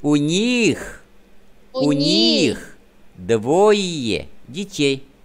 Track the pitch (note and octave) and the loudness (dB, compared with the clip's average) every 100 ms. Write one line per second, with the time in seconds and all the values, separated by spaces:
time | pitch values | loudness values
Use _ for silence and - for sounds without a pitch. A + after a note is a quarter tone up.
0 | C#3+ D3 D3 F3 A#3 B3 G#3+ A#2 - - | 2 2 2 0 2 2 2 0 -6 -16
1 | - - - - - - - B3+ C4+ C#3+ | -20 -20 -20 -20 -20 -20 -12 -4 0 0
2 | D4 - E4+ D4+ D3 - - - - - | 2 2 2 2 0 -2 -10 -20 -20 -20
3 | - - F2+ A2+ G#2+ E3 G#3+ G#3 F#3+ E3 | -20 -18 -2 -2 2 4 4 4 0 -4
4 | A#2 F2 - - - C3+ G3 - C#3+ C3+ | -2 -2 -4 -16 -14 -10 -10 0 0 0
5 | - - | -8 -20